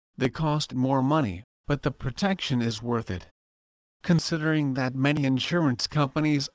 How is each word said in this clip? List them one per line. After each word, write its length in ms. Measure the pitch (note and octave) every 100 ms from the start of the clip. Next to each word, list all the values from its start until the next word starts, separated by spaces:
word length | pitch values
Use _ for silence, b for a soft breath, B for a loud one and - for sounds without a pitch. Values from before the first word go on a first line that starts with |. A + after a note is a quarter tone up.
| _ -
They 100 | B2+
cost 460 | - D#3 D3+ -
more 280 | B2+ B2+ C3+
money, 440 | C3 D#3+ A#2+ F2+ - _ -
but 160 | C#3+
the 100 | C#3+
protection 720 | - C3 A#2+ G3+ F#3+ - B2
is 220 | A#2 G#2+
worth 260 | A#2+ A#2+ A2
it. 160 | F#2 - _ _ _ _ _ _ _
Considering 680 | - E3+ - E3 D#3 D#3 C#3+
that 200 | C3 B2+
many 300 | C3 C#3 D3+
insurance 640 | C3+ C3 - F3 D#3 A#2+ -
companies 600 | D3+ C#3+ - D3+ D3 C3+